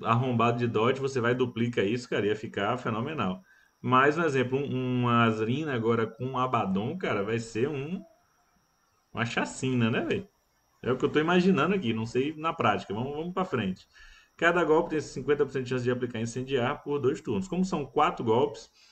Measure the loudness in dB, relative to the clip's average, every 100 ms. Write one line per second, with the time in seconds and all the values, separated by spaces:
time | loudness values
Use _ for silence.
0 | 0 2 2 2 2 2 0 2 2 2
1 | -2 0 0 2 0 0 -2 0 0 -2
2 | -2 -2 0 -2 -4 -2 -2 0 -2 -4
3 | -4 -2 -2 -4 _ _ _ _ 2 4
4 | 4 4 0 2 0 -2 -2 -2 -2 0
5 | 4 4 4 2 0 -2 -2 0 2 2
6 | 0 -4 -6 -2 0 0 0 -2 -2 -4
7 | -2 -2 -2 -4 -4 -2 -2 -2 -6 -10
8 | -12 _ _ _ _ _ _ _ _ _
9 | _ -6 -4 -2 -4 -4 -2 2 2 0
10 | -2 -4 -6 _ _ _ _ _ -4 0
11 | 2 2 4 4 4 4 2 0 0 -2
12 | -2 -2 -2 -2 -6 0 2 2 -2 -6
13 | -4 -6 -6 -4 -2 -2 -2 -6 -12 -20
14 | -20 -20 _ 0 2 2 4 4 2 -4
15 | -6 -8 -2 0 0 -2 -2 -2 0 0
16 | -4 -4 -6 -6 -2 0 0 -2 -4 0
17 | 0 -2 -4 -4 -2 -2 -2 -2 -2 2
18 | 2 2 2 2 2 -2 -16 _ _